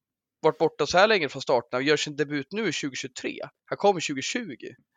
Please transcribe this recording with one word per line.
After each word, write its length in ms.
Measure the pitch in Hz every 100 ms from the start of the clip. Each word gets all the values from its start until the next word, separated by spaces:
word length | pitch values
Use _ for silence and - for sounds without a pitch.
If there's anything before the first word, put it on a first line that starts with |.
| _ _ _ _
varit 160 | 160 -
borta 300 | 160 - 147
så 100 | 175
här 100 | 214
länge 220 | 214 139
från 120 | 135
starten 360 | - 127 - 127
och 60 |
gör 140 | 139 147
sin 180 | - 143
debut 320 | 147 147 135
nu 200 | 202 214
tjugotjugotre. 800 | 143 147 131 127 - - - 143 _ _
Han 120 | 135
kom 220 | 202 185
tjugotjugo. 760 | - 135 - 240 214 127 - - _